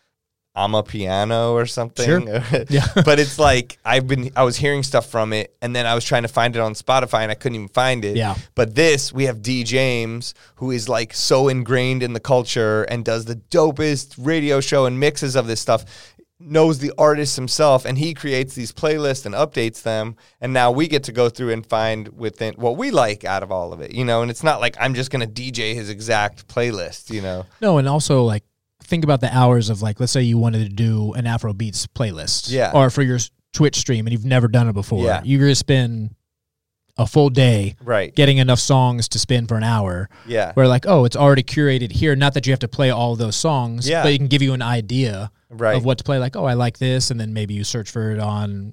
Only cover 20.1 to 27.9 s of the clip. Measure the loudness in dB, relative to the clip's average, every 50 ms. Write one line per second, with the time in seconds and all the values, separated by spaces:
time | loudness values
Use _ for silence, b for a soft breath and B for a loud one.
20.1 | -10 b b b b b -6 -2 2 4 4 4 4 2 0 0 0 -4 -4 -4
21.1 | 0 0 0 0 0 -4 -4 -4 -4 -4 -4 -4 -2 -2 0 -2 -4 -4 -8 -14
22.1 | -14 -10 -10 -10 -6 -6 -8 -8 -6 -2 -2 -2 -2 -2 -4 0 2 2 2 0
23.1 | -2 -6 -4 -4 -4 -4 -4 -4 -6 -6 -6 -8 -10 -12 -14 -10 -6 -4 -2 0
24.1 | 0 0 0 -4 -6 -2 -2 -2 0 0 -2 -4 -2 -2 -2 -2 -2 -4 -4 -4
25.1 | -4 -4 -4 -6 -8 -10 -10 -8 -6 -4 -4 -4 -6 -6 -8 -10 -12 -10 -4 0
26.1 | 0 0 0 -2 -4 -10 -20 _ -4 -2 -2 -2 -2 -4 -8 -10 -12 -16 -14 -10
27.1 | -10 -8 -6 -6 -8 -8 -10 _ _ -2 2 4 4 4 4 2